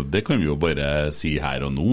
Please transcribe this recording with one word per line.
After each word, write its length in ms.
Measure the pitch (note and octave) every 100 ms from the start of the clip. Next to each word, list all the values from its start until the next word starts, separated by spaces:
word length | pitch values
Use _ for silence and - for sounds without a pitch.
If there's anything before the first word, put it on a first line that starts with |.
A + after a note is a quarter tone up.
det 200 | C#2 F2+
kan 140 | - C3
vi 60 | D2+
jo 100 | D2
bare 340 | E2 C#2+ C#2+ D2 D2
si 200 | - D#2+ C#2+
her 240 | C#2 C2+ C#2
og 80 |
nå, 120 | C#2 G2